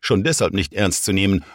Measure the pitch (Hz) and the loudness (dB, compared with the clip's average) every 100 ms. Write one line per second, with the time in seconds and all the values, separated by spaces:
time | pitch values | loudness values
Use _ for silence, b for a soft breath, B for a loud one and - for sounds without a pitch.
0 | - 98 131 156 92 95 82 - 98 - | -2 0 0 0 0 0 -4 0 -2 0
1 | - 95 98 95 B | -2 0 2 0 B